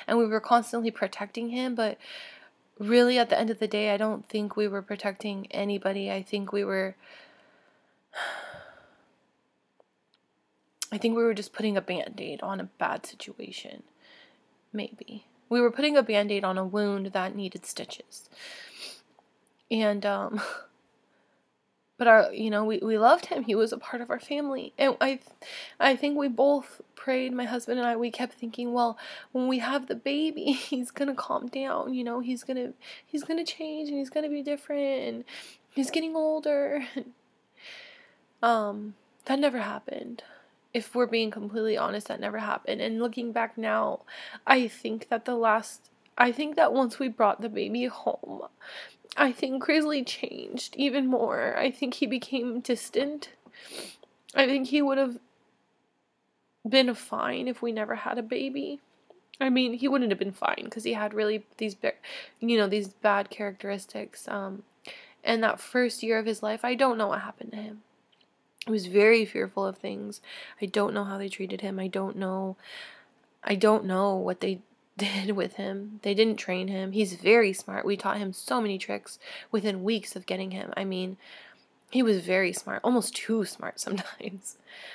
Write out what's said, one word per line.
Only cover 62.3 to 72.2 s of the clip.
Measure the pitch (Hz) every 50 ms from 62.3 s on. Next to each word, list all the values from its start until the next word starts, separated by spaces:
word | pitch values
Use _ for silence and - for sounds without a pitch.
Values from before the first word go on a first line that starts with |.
| - _
you | 233 233 233
know, | 220 202
these | 190 208 208 196 196
bad | - _ - 208 202 202 196 -
characteristics. | - - 208 202 190 - - 202 202 196 - - - 208 208 - - - -
Um, | - - 202 196 190 190 202 - _ _ _ - - - - - - - _ -
and | - 233 226 226
that | 214 - -
first | - - - 247 247 233 - - 226
year | 226 226
of | 220 214
his | 226 214 - 214
life, | 214 220 220 -
I | 247 254
don't | 233 269 247 233
know | 220 208
what | 202 - -
happened | - - - - 226 220
to | 220
him. | 208 214 214 214 214 - _ _ _ _ _ _ _ _ _ _ _ _ _ _ - -
I | 226
was | 220 208 180
very | 180 185 202 208 220 233 226 214
fearful | - - 180 190 190 - 196 196
of | 190 190
things. | - - 208 202 202 208 208 202 - - - - - - - - -
I | 208
don't | 185 - 208 202 - 208
know | 202 202
how | 196 196
they | 196 202 196
treated | - - 190 185 196 190
him. | 208 196 190 190
I | 190
don't | 185 - 190 196 196 -
know, | 190